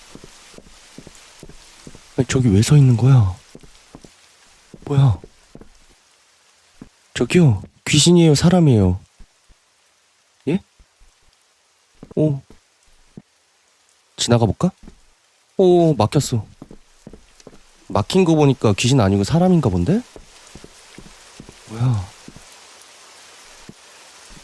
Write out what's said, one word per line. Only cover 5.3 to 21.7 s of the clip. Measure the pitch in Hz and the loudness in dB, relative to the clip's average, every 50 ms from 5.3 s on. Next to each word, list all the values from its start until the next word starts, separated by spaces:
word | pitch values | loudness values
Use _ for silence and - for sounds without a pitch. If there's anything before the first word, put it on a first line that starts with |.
| _ _ _ _ - - - - _ _ _ _ _ _ _ _ _ _ _ _ _ _ _ _ _ _ _ _ _ - - _ _ _ _ _ - | _ _ _ _ -20 -20 -20 -20 _ _ _ _ _ _ _ _ _ _ _ _ _ _ _ _ _ _ _ _ _ -20 -20 _ _ _ _ _ -8
저기요, | - 123 120 - 180 170 139 104 92 - - _ _ - | -8 -6 0 2 2 2 2 0 -2 -6 -16 _ _ -8
귀신이에요, | - - 147 - 175 175 175 165 160 147 | -4 -2 0 2 2 4 4 4 2 2
사람이에요? | 135 - 175 185 180 165 147 120 107 95 92 92 98 - _ _ - - _ _ _ _ _ _ _ _ _ _ _ _ _ _ _ _ _ _ _ _ _ _ _ - | 2 0 0 2 2 2 2 2 2 2 0 -2 -4 -10 _ _ -20 -20 _ _ _ _ _ _ _ _ _ _ _ _ _ _ _ _ _ _ _ _ _ _ _ -8
예? | 131 170 196 - _ _ _ _ _ _ _ - _ _ _ _ _ _ _ _ _ _ _ _ _ _ _ _ _ _ - - - - | -6 -6 -6 -8 _ _ _ _ _ _ _ -20 _ _ _ _ _ _ _ _ _ _ _ _ _ _ _ _ _ _ -20 -20 -10 -6
오. | - 151 156 139 135 - _ - _ _ _ _ _ _ _ _ _ _ _ - - _ _ _ _ _ _ _ _ _ _ _ _ _ _ _ _ _ _ _ | -4 -4 -4 -4 -6 -10 _ -20 _ _ _ _ _ _ _ _ _ _ _ -20 -20 _ _ _ _ _ _ _ _ _ _ _ _ _ _ _ _ _ _ _
지나가 | - - - 123 117 117 | -8 -4 -2 0 0 0
볼까? | 95 - - - 180 - _ - - - _ _ _ _ _ _ _ _ _ _ _ _ | -2 -2 -4 -6 -6 -8 _ -20 -20 -20 _ _ _ _ _ _ _ _ _ _ _ _
오, | - 190 180 180 175 170 160 147 | 0 2 2 4 2 2 0 0
막혔어. | 110 107 107 - 151 - - 123 110 - - - - - - - - _ _ _ _ - - - - _ _ _ _ - - - - _ _ _ _ _ | -2 -2 -2 -2 -4 -4 -4 -6 -8 -8 -10 -20 -20 -20 -20 -20 -20 _ _ _ _ -20 -20 -20 -20 _ _ _ _ -20 -20 -20 -20 _ _ _ _ _
막힌 | - 95 98 104 - - 190 185 | -8 -6 -6 -6 -2 -2 0 0
거 | 165 165 | 0 2
보니까 | 151 147 139 123 - - 113 95 | 2 2 0 0 0 -2 -2 -2
귀신 | - - 117 139 135 | -2 -2 0 0 0
아니고 | 101 95 101 98 98 | 0 0 0 -2 -2
사람인가 | - 143 165 180 185 180 165 135 110 | -2 -2 0 0 2 0 0 0 -2
본데? | 90 90 87 95 185 233 - - - - - - - - - - - - - - _ - - - - - - - - - - - - - - - - - - | -2 -2 -2 -2 -4 -4 -6 -10 -20 -20 -20 -20 -20 -20 -20 -20 -20 -20 -20 -20 _ -20 -20 -20 -20 -20 -20 -20 -20 -20 -20 -20 -20 -20 -20 -20 -20 -20 -20
뭐야? | - | -16